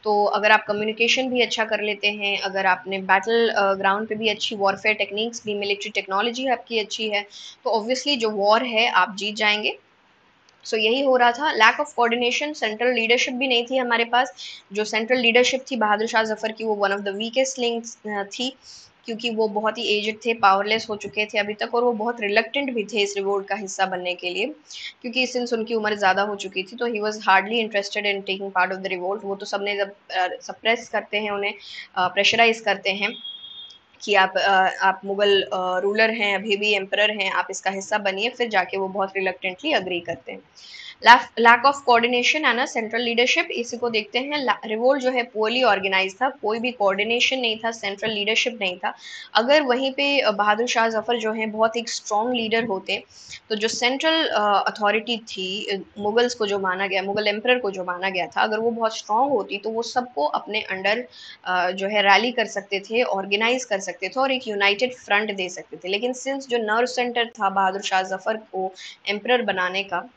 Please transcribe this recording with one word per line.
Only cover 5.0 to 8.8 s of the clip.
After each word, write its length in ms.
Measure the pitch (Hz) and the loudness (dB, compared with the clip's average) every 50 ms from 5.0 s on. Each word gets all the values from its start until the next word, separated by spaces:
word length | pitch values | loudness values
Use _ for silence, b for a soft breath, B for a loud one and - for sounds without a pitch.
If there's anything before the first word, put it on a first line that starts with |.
| 208 196 196 208 220 233 233 - - | -2 -4 -2 -4 -4 -4 -6 -8 -8
भी, 80 | 214 208 | -6 -6
military 360 | 202 202 202 202 202 - 214 | -4 -2 -2 -4 -4 -4 -6
technology 560 | 208 208 196 196 190 196 208 240 233 254 262 | -4 -6 -4 -2 -2 -2 0 -2 -2 -4 -2
आपकी 320 | 269 247 233 - - 233 226 | -2 -2 -2 -4 -4 -4 -4
अच्छी 300 | 214 208 - - 226 220 | -4 -4 -6 -6 -4 -2
है, 140 | 208 202 202 202 B B B B B B _ | -2 -4 -4 -6 B B B B B B _
तो 180 | 254 233 226 208 | -2 0 0 0
obviously 340 | 226 262 254 - 285 285 | 0 -2 -2 0 -2 -2
जो 140 | 254 226 220 | 0 0 -2
war 320 | 214 202 196 202 214 226 262 | -2 0 4 4 4 4 4
है 260 | 247 233 220 | 2 0 2